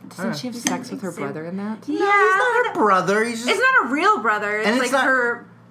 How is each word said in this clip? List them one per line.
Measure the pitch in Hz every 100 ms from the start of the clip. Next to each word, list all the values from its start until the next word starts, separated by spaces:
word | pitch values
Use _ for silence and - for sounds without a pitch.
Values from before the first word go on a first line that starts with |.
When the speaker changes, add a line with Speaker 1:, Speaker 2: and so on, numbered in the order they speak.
| -
Speaker 1:
Doesn't | - 226
Speaker 2:
Alright. | 226
Speaker 1:
she | 247
have | 233
Speaker 3:
You |
can | -
Speaker 1:
sex | - -
with | 190
her | 185
Speaker 3:
mix | 165
it. |
Speaker 1:
brother | 143 147 165
in | 190
that? | 208 220 285
Speaker 3:
Yeah. | 403
Speaker 2:
No, | 403
he's | 339 359 381
not | 508 466 466
her |
brother. | - 214 185 175 208
He's | 233 226 247
just |
Speaker 3:
It's | 403
not | 508 466 269
a |
real | 277 370 415
brother. | 220 208 208 208
It's | 214
Speaker 2:
And | 247
Speaker 3:
like | 247
Speaker 2:
it's |
not | 269 254
Speaker 3:
her | 262 240 233 - - -